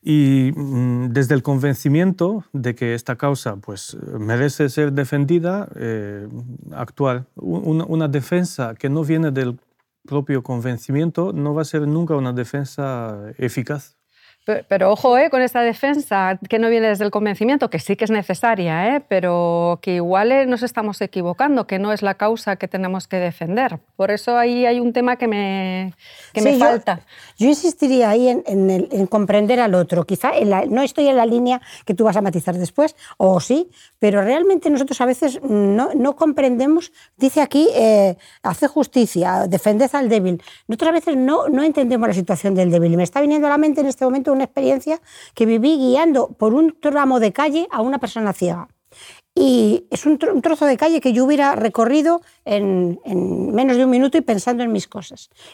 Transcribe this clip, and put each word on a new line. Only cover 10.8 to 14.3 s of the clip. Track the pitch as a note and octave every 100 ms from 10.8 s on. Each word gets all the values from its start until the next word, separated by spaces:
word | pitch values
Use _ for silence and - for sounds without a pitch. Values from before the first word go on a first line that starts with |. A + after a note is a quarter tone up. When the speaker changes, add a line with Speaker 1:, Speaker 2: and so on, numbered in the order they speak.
| - C3+ E3 D#3+ F3+
Speaker 1:
no | E3+ D3
va | D3
a | D#3
ser | D#3
nunca | D3 D#3 E3+ D3+
una | B2+
defensa | B2 A#2+ C#3+ C#3 - C#3 B2+ A2+ G#2 G#2 A2+
eficaz. | B2 - A#2 D3 - _ _ _ _